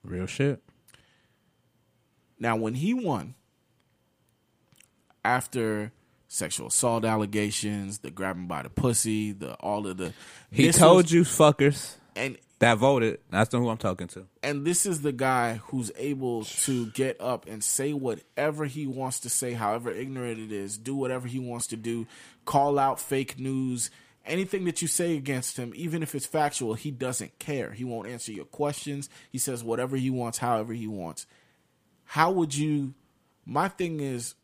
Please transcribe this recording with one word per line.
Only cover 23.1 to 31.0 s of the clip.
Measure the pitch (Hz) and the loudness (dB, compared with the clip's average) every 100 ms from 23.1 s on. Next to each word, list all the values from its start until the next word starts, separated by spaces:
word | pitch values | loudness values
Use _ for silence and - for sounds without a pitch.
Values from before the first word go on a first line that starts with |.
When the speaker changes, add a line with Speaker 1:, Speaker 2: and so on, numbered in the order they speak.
| 135 135 127 | -2 -2 -6
Speaker 2:
news, | 131 135 131 123 113 - - _ | -4 -2 -2 -2 -4 -8 -20 _
anything | - 170 190 196 | -6 -4 -2 -2
that | 180 - | -2 -2
you | 160 | -2
say | - 170 156 | 0 0 0
against | 139 131 - - | -2 -4 -4 -6
him, | 120 | -8
even | 117 170 165 | -6 -4 -4
if | 156 | -4
it's | 143 - | -6 -4
factual, | 156 147 - 120 | 0 0 0 -2
he | 117 151 | -2 -6
doesn't | 127 131 113 101 _ | -6 -4 -4 -8 _
care. | - 139 87 | -6 -4 -4
He | 104 | -6
won't | 127 117 101 | -8 -8 -8
answer | 120 - | -10 -10
your | 101 | -10
questions. | - - 147 147 147 143 139 - - | -12 -4 -4 -2 -8 -8 -10 -16 -12
He | 131 | -6
says | 139 120 | -4 -4
whatever | 113 113 131 135 | -2 -2 0 0
he | 131 | 0
wants, | 127 117 - | 0 -4 -2
however | 120 113 107 | 0 0 0
he | 113 110 | -6 -6
wants. | 101 | -6